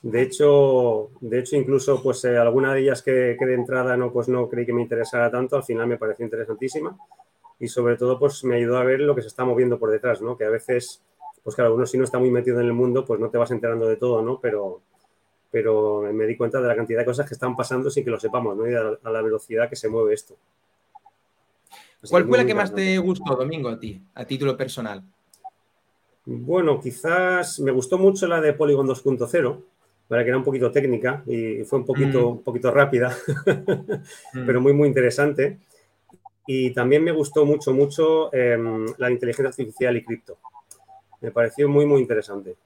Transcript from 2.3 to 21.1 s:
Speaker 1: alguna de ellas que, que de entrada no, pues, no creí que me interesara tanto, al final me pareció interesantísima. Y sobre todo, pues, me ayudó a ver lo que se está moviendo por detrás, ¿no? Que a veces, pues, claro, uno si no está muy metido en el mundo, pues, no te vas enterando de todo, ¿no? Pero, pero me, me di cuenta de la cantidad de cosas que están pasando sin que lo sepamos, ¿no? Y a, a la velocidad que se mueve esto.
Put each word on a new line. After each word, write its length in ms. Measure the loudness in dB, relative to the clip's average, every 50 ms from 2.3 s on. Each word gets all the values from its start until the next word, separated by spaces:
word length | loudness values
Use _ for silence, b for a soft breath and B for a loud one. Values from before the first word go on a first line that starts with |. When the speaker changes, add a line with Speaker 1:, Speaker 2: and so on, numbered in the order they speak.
| 2 4
Speaker 1:
alguna 340 | 4 4 4 2 2 2
de 80 | 2 2
ellas 220 | 2 2 0 0
que, 340 | -2 0 2 2 2 2 0 0
que 60 | 0
de 100 | 0 0
entrada 440 | 0 -2 -2 -2 -2 0 0 0 0
no, 120 | -2 -2
pues, 180 | -2 -2 0 0
no 200 | 0 0 0 -2
creí 160 | -2 -4 -2
que 80 | -2
me 80 | -2 -2
interesara 500 | -2 -2 -2 -4 -4 -2 0 0 0 0
tanto, 260 | 0 -2 -2 -2 -2
al 60 | -4
final 240 | -2 -2 -4 -2 -2
me 120 | -2 -2 -2
pareció 260 | -4 -6 -4 -6 -6
interesantísima. 720 | -8 -6 -8 -6 -8 -6 -6 -6 -6 -6 -6 -8 -8 -10 -14 -20 _ -20 _ -20 _ _ _ _ -20 _ _
Y 100 | -10 -6
sobre 280 | -2 0 0 0 0 2
todo, 200 | 0 0 2 2
pues, 240 | 2 0 0 -2 -4
me 120 | 0 0
ayudó 220 | 0 2 2 0 2
a 60 | 2
ver 160 | 2 2 2
lo 140 | 2 0 0
que 60 | 0
se 80 | -4 -8
está 160 | -6 -4 -2
moviendo 340 | 0 2 2 2 2 0 0
por 120 | 0 0
detrás, 320 | 0 0 0 -2 -2 -2
¿no? 160 | -4 -8 -6 -4
Que 60 | -2
a 60 | -2
veces, 520 | -2 -2 -2 -2 -2 -2 -2 -6 -16 _ _ _ _ _ -20 -20 -20 _ _
pues, 100 | -8 -2
claro, 200 | 0 2 2 2
uno 120 | 2 0
si 120 | 0 0 -2
no 60 | 0
está 140 | 0 0 2
muy 120 | 2 2
metido 300 | 2 2 2 0 0 2
en 60 | 0
el 60 | 0
mundo, 320 | 2 2 0 2 2 -2 0
pues, 160 | -2 -2 -2
no 80 | -2 -2
te 100 | 0 0
vas 120 | 0 0
enterando 360 | -2 -2 -2 -2 -2 0 0
de 100 | 0 0
todo, 260 | 0 0 0 0 0
¿no? 180 | 0 -2 -4 -4
Pero, 400 | -4 -4 -2 -2 -4 -6 -8 -12 _ _ _ _ _ _ _ _ _ _ _ _ _ _
pero 500 | -4 -2 0 2 2 2 2 0 0 -2
me, 140 | -2 -4 -2
me 100 | -2 -2
di 80 | -2 -2
cuenta 260 | -2 -4 -2 -2 -2
de 60 | 0 0
la 60 | 0
cantidad 240 | 0 -2 -2 -2 -2
de 40 | 0
cosas 240 | -2 -2 -4 -6 -6
que 60 | -6
están 200 | -6 -6 -6 -4
pasando 360 | -4 -4 -4 -4 -2 -2 -2
sin 120 | -2 -2
que 80 | -2 -2
lo 80 | -6 -4
sepamos, 380 | -4 -4 -4 -2 -4 -4 -4
¿no? 120 | -4 -4 -2
Y 40 | -2
a, 240 | -2 -2 -2 -6 -6 -6
a 60 | -6
la 100 | -4 -2
velocidad 480 | -2 -2 -4 -4 -6 -4 -2 -2 -2 -2
que 80 | -4
se 140 | -6 -6 -4
mueve 240 | -2 0 0 0 0
esto. 200 | -2 -6 _ -20 _ _ _ _ _ _ _ _ _ _ _ _ -20 _ -20